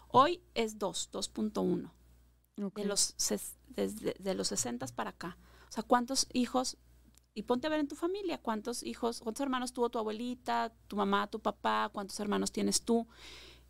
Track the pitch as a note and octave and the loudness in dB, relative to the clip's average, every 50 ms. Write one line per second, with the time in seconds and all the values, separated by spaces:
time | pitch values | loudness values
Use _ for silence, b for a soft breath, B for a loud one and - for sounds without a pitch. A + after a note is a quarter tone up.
0 | B B - A#3+ C4+ E4+ F4 - - - - A#3 A3+ A3 G#3+ G#3+ G#3 F3+ E3+ - | B B 8 8 8 8 4 -2 -6 -6 -2 -2 -2 -2 -2 -2 -2 -2 -2 -4
1 | - - - G3 G3 - - A#3 A3 G#3+ - G3+ F#3 F3+ F3 F3 - E3 - - | -8 -6 -6 -6 -6 -4 -2 -2 -2 -2 0 0 2 2 2 0 -2 -8 -16 -20
2 | - - - - - - _ _ _ _ - - G3+ G3 - G#3 G3+ G3+ G3+ G3+ | -20 -20 -20 -20 -20 -20 _ _ _ _ -8 -6 -6 -6 -4 -4 -2 0 2 2
3 | - - - - - - G#3 G3 - - - - - - B3+ - G3+ F#3+ G#3 A3 | 0 0 0 -2 -2 0 0 -2 -4 -8 -14 -16 -18 -10 -4 -2 -2 -2 -2 -4
4 | - - - - F#3+ G3 F#3 G3 F#3+ - G3+ G3 - A#3+ A#3+ A#3+ B3+ - - - | -4 -4 -4 -4 -4 -4 -2 0 -2 -2 0 -2 -2 -2 -4 -6 -6 -8 -6 -6
5 | G#3+ G3+ - - - - - b b b b b b b - A#3 G#3+ - B3 B3 | -6 -6 -6 -10 -10 -12 -12 b b b b b b b -8 -4 4 4 4 4
6 | A#3+ A#3+ C4+ B3+ - - - B3+ B3 - - B3+ C4 - - - - - - - | 4 2 0 0 0 2 2 0 0 2 2 0 0 0 -6 -10 -18 -20 -20 -20
7 | - - - - _ _ - A3 G#3 - A#3+ B3 D#4 D#4 D#4 D#4 D4 C#4 D4+ - | -20 -20 -20 -20 _ _ -12 -8 0 0 0 2 2 0 2 2 0 -2 -2 -2
8 | E4+ F4 F#4+ G#4 G4 E4 D4 - - - A3 G#3+ G#3+ A#3+ A#3+ - - A#3+ A3+ - | -2 -2 -2 0 -2 -4 -4 -4 -2 -4 -4 -2 -4 -6 -6 -6 -6 -8 -6 -2
9 | - A#3 A#3 - A#3+ A3+ A3+ - C#4 C4+ B3+ B3+ B3 B3 - B3+ A#3+ A#3 - A#3 | -2 -2 -2 -2 -6 -6 -4 -2 -2 0 0 0 -2 -2 0 0 0 0 0 -2
10 | G#3+ G#3+ G#3+ G#3+ A#3+ B3 B3 B3 - B3 A#3 A#3 A#3 A3+ - - - - G#3 G3+ | -2 -2 -4 -4 -4 -6 -6 -6 -2 0 0 0 0 -2 -6 -12 -12 -4 0 0
11 | G3+ G3 G3+ G3+ G#3 G#3 - A3 - A#3 - - - A3 G#3+ G#3+ G#3+ G#3+ - A3 | 2 4 4 2 2 0 -4 -2 -2 -2 -2 0 0 2 2 2 0 -2 -4 -8
12 | G3+ F#3+ - - G#3 G#3 G3+ G3 G3 G3 - G#3 G3+ G3+ F#3+ - - - A#3 A#3 | -8 -8 -6 -4 -2 0 2 2 0 0 0 0 0 2 2 2 2 4 2 2
13 | A#3 B B B B B B B B B B B B | 2 B B B B B B B B B B B B